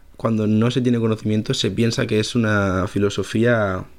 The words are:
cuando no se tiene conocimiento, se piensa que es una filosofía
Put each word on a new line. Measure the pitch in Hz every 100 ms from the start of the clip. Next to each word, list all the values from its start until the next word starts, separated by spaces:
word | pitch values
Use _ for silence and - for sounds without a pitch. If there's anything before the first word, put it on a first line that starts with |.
| - -
cuando | 113 110 107
no | 107 117
se | 123
tiene | 123 120
conocimiento, | 113 107 107 107 104
se | 131 110
piensa | 98 117 120 113
que | 107
es | 104 120
una | 110 104 98 92 92
filosofía | 101 101 - 95 110 117 117 101 92 98